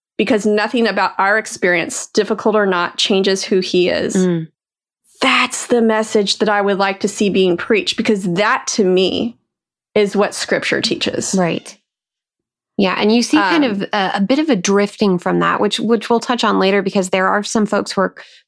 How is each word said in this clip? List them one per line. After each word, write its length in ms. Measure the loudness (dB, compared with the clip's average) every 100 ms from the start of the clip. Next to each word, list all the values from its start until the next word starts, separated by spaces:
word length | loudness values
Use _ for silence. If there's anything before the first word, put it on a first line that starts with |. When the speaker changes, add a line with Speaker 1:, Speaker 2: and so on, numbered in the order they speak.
| _ -4
Speaker 1:
because 280 | 0 0 2
nothing 400 | 0 0 0 0
about 280 | 0 0 0
our 220 | 0 0
experience, 680 | -2 -2 0 0 -2 -6 -4
difficult 480 | -2 0 0 0 2
or 120 | 2
not, 300 | 0 -2 -2
changes 460 | 0 2 2 0
who 160 | 0 -2
he 280 | 2 0 2
is." 260 | 0 0 2
Speaker 2:
Mm. 320 | 2 0 -4 _ _ _ _ _ -20 -4
Speaker 1:
That's 460 | 0 0 -2 -6 -2
the 140 | 2
message 560 | 2 2 0 0 0 0
that 100 | 0
I 120 | 2
would 160 | 0 0
like 220 | 0 -2
to 60 | -4
see 220 | -2 0
being 280 | 2 2 0
preached, 400 | 0 0 0 -2
because 260 | 0 0 0
that 340 | 0 0 -2 -2
to 180 | 0 2
me 520 | 2 2 -2 -6 -8 _ _ _ _ _ 0
is 200 | 0 0
what 200 | -2 -2
Scripture 460 | -4 -2 -2 -2
teaches. 520 | -2 -4 -4 -4 -2 0
Speaker 2:
Right. 400 | 0 -2 -8 -18 _ _ _ _ _ _ _ _ _ -2
Yeah. 180 | -2 0
And 160 | 2
you 80 | 2
see 120 | 2 0
kind 300 | 2 2 0
Speaker 1:
Um, 60 |
Speaker 2:
of 100 | -2 -4
a, 200 | -2 -2 0
a 60 |
bit 180 | 0 0
of 80 | 2
a 80 | 0
drifting 640 | 2 0 0 0 0 0
from 200 | 0 0
that, 200 | 0 0
which, 220 | -2 -2
which 280 | 0 0 0
we'll 120 | -2
touch 240 | 0 -2 0
on 140 | 2
later, 220 | 2 2
because 280 | 0 -2 0
there 180 | 0 0
are 160 | 0
some 220 | -2 -2 0
folks 260 | 0 -2
who 80 | -2
are, 160 | -2 -4 -20 -20